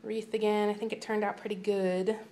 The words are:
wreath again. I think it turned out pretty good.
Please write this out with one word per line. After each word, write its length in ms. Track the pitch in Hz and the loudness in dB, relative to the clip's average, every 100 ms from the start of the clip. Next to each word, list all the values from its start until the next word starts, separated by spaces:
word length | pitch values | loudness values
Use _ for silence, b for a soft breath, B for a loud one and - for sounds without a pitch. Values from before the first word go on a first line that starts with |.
wreath 300 | 220 220 214 | -4 -6 -2
again. 380 | 220 214 208 208 | 0 4 4 2
I 40 | |
think 180 | 208 220 | 2 -4
it 100 | 214 | -6
turned 220 | - 214 | -2 0
out 120 | 202 - | 0 -2
pretty 200 | 214 202 | -6 -2
good. 600 | 196 196 190 180 190 220 - | 0 2 2 2 0 -2 -6